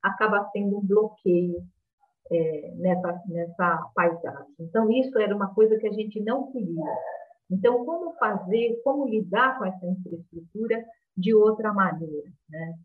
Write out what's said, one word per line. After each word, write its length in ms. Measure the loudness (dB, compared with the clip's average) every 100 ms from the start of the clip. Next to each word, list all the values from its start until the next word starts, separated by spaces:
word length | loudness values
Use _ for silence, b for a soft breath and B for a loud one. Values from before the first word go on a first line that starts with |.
acaba 420 | -2 0 2 2 0
sendo 280 | -2 -2 0
um 20 |
bloqueio, 760 | 4 4 2 -2 2 4 2 -2 -10 _ _ _ _ _ -2
é, 440 | 0 0 -2 -8 -2
nessa, 460 | 0 2 0 -6 -6
nessa 640 | -6 -6 0 0 0 -2
paisagem. 580 | 0 0 0 -8 -12 -16 _
Então, 320 | -4 0 2
isso 260 | 2 2 2
era 180 | 0 0
uma 180 | -2
coisa 240 | 4 4 4
que 80 | 0
a 60 |
gente 280 | -4 -6 -6
não 300 | -4 -4 -4
queria. 460 | -6 -6 -6 -6 -6 -8 -12 -16 _ _
Então, 360 | 2 2 2
como 300 | 0 -6 -6
fazer, 680 | -2 -2 -2 -2 0 0 0
como 240 | 0 0 0
lidar 520 | -2 -2 2 2 0
com 60 |
essa 220 | -6 -6 -6
infraestrutura 1000 | -6 -6 -12 -12 -18 -14 -8 -2 -2 -4 B B -4
de 180 | 4
outra 380 | 6 6 4 0
maneira, 560 | 2 0 0 -6 -8 -10 -18 _
né? 260 | -12 -10 -12